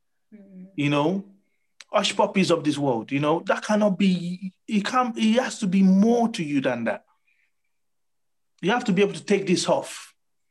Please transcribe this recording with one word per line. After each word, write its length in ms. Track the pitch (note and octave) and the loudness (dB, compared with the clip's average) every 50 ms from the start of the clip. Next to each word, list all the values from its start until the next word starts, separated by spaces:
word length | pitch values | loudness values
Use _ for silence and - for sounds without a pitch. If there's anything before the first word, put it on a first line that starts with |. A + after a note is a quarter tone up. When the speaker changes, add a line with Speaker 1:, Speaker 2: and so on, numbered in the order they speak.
| _ _ _ _ _ _ G#3+ | _ _ _ _ _ _ -20
Speaker 1:
Mm-hmm. 300 | G3+ G3 G3 F#3+ F#3 F#3 F#3 _ | -20 -20 -20 -20 -20 -20 -12 _
Speaker 2:
You 140 | - C#3+ C#3+ | -4 -2 0
know, 360 | D3 D3 C#3+ D#3+ F#3 G3 F#3+ - - _ _ _ _ _ _ _ _ - - _ | 0 2 0 0 -2 -4 -6 -10 -18 _ _ _ _ _ _ _ _ -20 -8 _
hush 240 | - G#3+ G3 - - | -2 -2 0 0 0
puppies 360 | - G#3+ G3+ - G3 F3+ D3+ | 0 0 0 2 0 2 2
of 120 | E3+ E3 C#3+ | 2 0 0
this 140 | D3+ C3+ D3 | -2 -2 0
world, 340 | C#3+ C#3 A#2+ A2+ G#2+ - | 0 -2 -2 -2 -4 -4
you 80 | C3 C#3 | -4 -2
know, 220 | D3 D3 D#3+ D#3 - | 0 0 0 0 0
that 180 | - A3 - - | -2 -2 -2 -2
cannot 340 | - G#3+ G#3 G#3+ G#3 F#3+ - | 0 0 2 2 0 2 2
be, 540 | G3+ F#3+ F3+ F3 E3+ F3 F3+ F3+ G3 F#3 - _ _ - | 2 2 2 0 -2 -6 -8 -10 -10 -14 -14 _ _ -4
it 180 | A3+ G3+ G3+ | -2 -2 -2
can't, 300 | - B3 B3+ B3+ B3 A#3 A#3 | 0 0 -2 -2 -2 -2 0
it 220 | A3+ A3 A3 A#3 | 2 2 2 2
has 180 | - - - - | 0 -2 -4 -6
to 80 | A3+ F#3 | -2 0
be 160 | F3 G3 F#3+ | 2 4 4
more 440 | F#3 F#3+ F#3+ G3+ A3+ A#3+ A#3+ A#3 A3+ | 6 6 6 4 4 4 4 2 0
to 140 | A3+ - E3 | -2 -4 -4
you 180 | D3 D3 C#3 | -2 -2 -2
than 240 | C3 C3+ B2 A#2 A2+ | 0 -2 -2 -2 -2
that. 200 | A2+ G2 G2+ - _ _ _ _ _ _ _ _ _ _ _ _ _ _ _ _ _ _ _ _ _ _ _ _ _ _ _ _ _ _ _ | -4 -4 -6 -10 _ _ _ _ _ _ _ _ _ _ _ _ _ _ _ _ _ _ _ _ _ _ _ _ _ _ _ _ _ _ _
You 100 | - F3 | -2 -2
have 120 | A3+ B3 B3 | -2 0 0
to 60 | - | 0
be 100 | F#3 F3+ | 2 2
able 120 | G3+ F#3+ E3 | 2 0 -2
to 100 | - - | -4 -2
take 220 | - G3+ F#3+ D3+ D#3+ | -2 -2 0 0 0
this 200 | F3+ - - - | 0 0 0 0
off 460 | D#3+ - - - - - - - _ _ _ _ _ _ _ _ | -2 -2 -2 -6 -12 -16 -18 -20 _ _ _ _ _ _ _ _